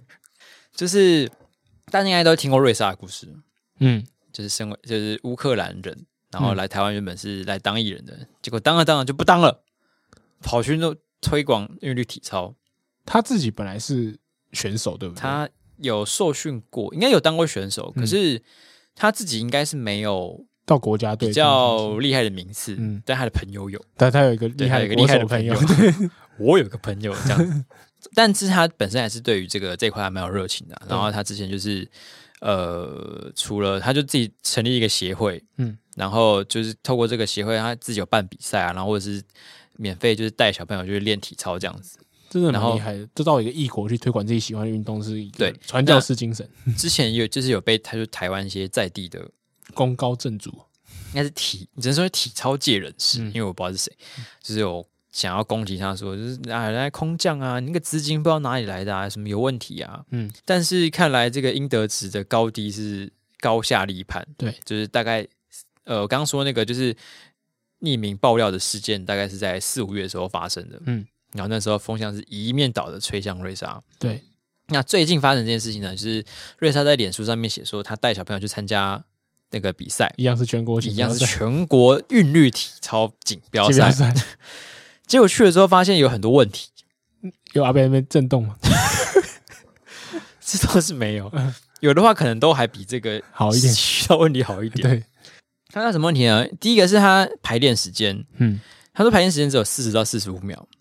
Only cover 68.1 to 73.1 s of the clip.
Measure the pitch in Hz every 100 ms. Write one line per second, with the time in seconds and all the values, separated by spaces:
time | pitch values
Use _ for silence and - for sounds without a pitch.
68.1 | 101 135 117 110 92 - 107 101 104 95
69.1 | 101 101 98 101 90 - - 101 101 95
70.1 | 92 92 92 85 87 87 - 160 120 101
71.1 | _ _ 107 98 110 101 104 - 110 107
72.1 | 104 - 104 110 127 139 113 - 82 -